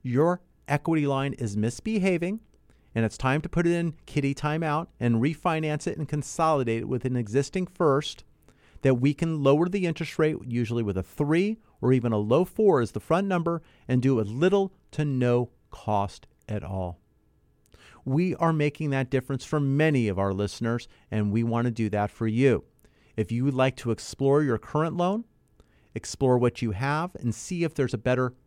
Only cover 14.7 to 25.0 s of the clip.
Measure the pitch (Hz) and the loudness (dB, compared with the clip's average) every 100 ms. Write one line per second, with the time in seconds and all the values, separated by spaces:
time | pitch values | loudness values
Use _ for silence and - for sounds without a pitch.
14.7 | _ _ - 151 131 123 120 123 _ _ | _ _ -4 -2 0 2 2 0 _ _
15.7 | - - 104 101 - - _ - 104 - | -12 -2 -2 -2 -8 -20 _ -8 -8 -6
16.7 | 95 90 85 _ _ _ _ _ _ _ | -6 -6 -10 _ _ _ _ _ _ _
17.7 | - - - - 139 185 - 165 160 147 | -20 -20 -12 -2 0 0 2 2 2 0
18.7 | - 151 135 127 131 - 135 - 151 139 | 0 -2 -2 0 -2 -2 -8 -2 -2 0
19.7 | 139 156 139 110 92 98 98 101 - 117 | 2 4 2 0 0 -2 0 -4 -2 -4
20.7 | 120 - _ _ 107 104 107 117 117 123 | -4 -6 _ _ -2 0 0 0 0 -2
21.7 | 113 107 104 104 - 113 110 135 110 - | -2 -2 0 -2 -2 -2 4 4 4 -2
22.7 | _ - _ _ - 101 117 135 131 131 | _ -20 _ _ -6 -4 0 0 2 0
23.7 | 131 117 110 - - 135 143 147 113 - | 0 -4 -4 -8 -2 2 2 2 -2 -2
24.7 | 151 160 170 | -2 -2 0